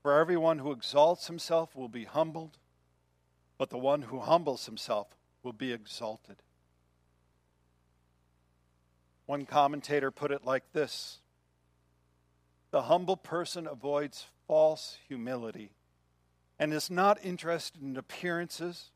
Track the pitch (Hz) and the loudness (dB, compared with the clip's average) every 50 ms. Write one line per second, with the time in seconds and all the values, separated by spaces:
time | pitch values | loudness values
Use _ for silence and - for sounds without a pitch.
0 | _ 143 143 151 160 165 180 170 160 165 160 151 131 143 147 120 - - - 143 | _ 6 6 6 6 6 4 2 4 2 2 2 -2 -6 -6 -6 -8 0 6 8
1 | 147 160 180 175 - - 170 170 - - 170 165 165 160 - 135 131 120 110 123 | 8 8 6 2 -2 -10 -10 -10 -4 2 2 2 2 0 -6 -12 -12 -10 -8 -10
2 | 113 101 - 147 160 160 151 165 160 160 - _ _ _ _ _ _ _ _ _ | -10 -6 0 0 0 0 -2 -10 -12 -12 -18 _ _ _ _ _ _ _ _ _
3 | _ _ _ _ _ _ _ _ _ _ _ _ 135 - - 127 127 135 143 151 | _ _ _ _ _ _ _ _ _ _ _ _ -4 -4 -4 -2 2 2 2 2
4 | 139 110 120 131 120 120 156 175 170 151 131 117 - - 110 110 - - 120 104 | 0 -4 -8 -8 2 4 4 4 4 2 -4 -4 -6 -12 -12 -12 -4 -2 -2 -2
5 | 101 - - _ _ _ _ _ _ 127 120 107 135 131 120 113 107 - - - | -2 -6 -14 _ _ _ _ _ _ -14 -10 -6 -6 -6 -6 -6 -8 -14 -12 -10
6 | 120 110 110 117 _ - 101 _ _ _ _ _ _ _ _ _ _ _ _ _ | -8 -10 -10 -10 _ -20 -20 _ _ _ _ _ _ _ _ _ _ _ _ _
7 | _ _ _ _ _ _ _ _ _ _ _ _ _ _ _ _ _ _ _ _ | _ _ _ _ _ _ _ _ _ _ _ _ _ _ _ _ _ _ _ _
8 | _ _ _ _ _ _ _ _ _ _ _ _ _ _ _ _ _ _ _ _ | _ _ _ _ _ _ _ _ _ _ _ _ _ _ _ _ _ _ _ _
9 | _ _ _ _ _ - 139 143 139 - 135 147 143 143 147 147 135 - 147 147 | _ _ _ _ _ -6 -4 -4 -4 0 4 4 4 4 4 -2 -4 0 0 0
10 | 135 135 - - 147 147 139 135 - 127 131 131 - _ _ 156 147 123 - - | 0 0 -4 -4 -4 -4 -4 -4 -2 -2 -2 -2 -2 _ _ -2 -2 -2 -4 -10
11 | - - - - _ _ _ _ _ _ _ _ _ _ _ _ _ _ _ _ | -12 -12 -16 -18 _ _ _ _ _ _ _ _ _ _ _ _ _ _ _ _
12 | _ _ _ _ _ _ _ _ _ _ _ _ _ _ - 151 123 117 156 175 | _ _ _ _ _ _ _ _ _ _ _ _ _ _ -2 -2 4 4 4 2
13 | 180 170 196 180 _ - 160 170 175 - - 185 165 160 147 123 120 143 143 147 | 4 0 -2 -2 _ -6 -6 -4 -4 -4 -8 -10 -10 -10 -12 -8 -4 -2 -2 -2
14 | 151 143 - - - - _ _ _ _ 156 156 156 156 156 151 - - - - | -2 -4 -8 -14 -20 -20 _ _ _ _ 6 6 6 6 6 2 -6 -14 -16 -18
15 | - _ 139 127 117 123 131 123 117 113 104 110 107 98 _ _ _ _ _ _ | -16 _ -10 -8 -6 -6 -6 -6 -6 -8 -10 -10 -14 -18 _ _ _ _ _ _
16 | _ _ _ _ _ _ _ _ _ _ _ _ 151 151 156 151 - - 185 175 | _ _ _ _ _ _ _ _ _ _ _ _ -2 0 0 -2 -4 -4 0 4
17 | 185 202 208 - - 196 180 175 - 165 170 165 - - _ 165 139 139 131 131 | 6 6 4 4 2 -8 -8 -6 -4 -4 -4 -4 -4 -8 _ -12 -10 -8 -8 -8
18 | 131 _ - - - 180 170 170 175 160 - - 160 175 175 - - - _ | -8 _ -12 -8 -4 -4 -2 -2 -4 -6 -8 -8 -6 -8 -8 -10 -16 -20 _